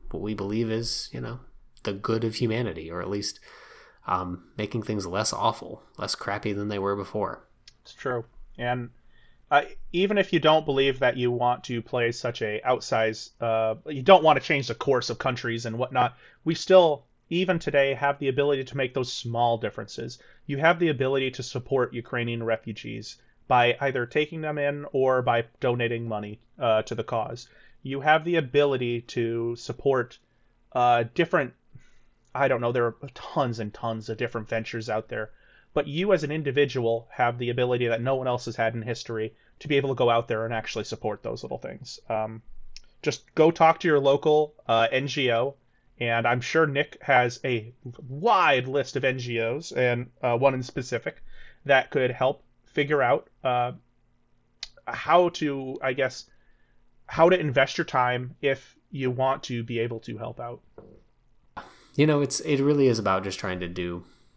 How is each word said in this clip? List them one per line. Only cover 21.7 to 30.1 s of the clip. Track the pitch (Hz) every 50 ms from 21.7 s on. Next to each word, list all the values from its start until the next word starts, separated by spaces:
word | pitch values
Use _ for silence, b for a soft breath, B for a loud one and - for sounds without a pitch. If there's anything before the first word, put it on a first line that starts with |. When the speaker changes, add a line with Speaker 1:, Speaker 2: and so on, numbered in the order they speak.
| 135 131 123 120 -
Speaker 2:
Ukrainian | 120 117 - - 120 117 117 117 117 113
refugees | 113 113 110 - 117 107 - - 117 110 113 110 - - - _ _ _ _ _ -
by | 127 123 120 120 120 -
either | 139 139 131 131 120
taking | 120 - 156 151 151 - 160
them | 156 156 147 147
in | 143 143 143 147 143 -
or | - 135 131 131 131 127
by | 123 127 120 117 117 - _ _
donating | - 127 120 120 117 117 120 117 117
money, | 117 110 104 104 104 104 - _ _ _ -
uh, | 127 117 110 107
to | 107 - 117
the | 110 113 - 120
cause. | 113 110 - 120 120 - b b b b b b b
You | - 135 135 139
have | 135 151 156 160 156
the | 170 175
ability | 165 147 123 139 143 147 143 135 127 123 120 120 120 123 - -
to | 123 117 117 117 117 117 117 120
support, | 117 - - 135 - - 139 135 127 117 -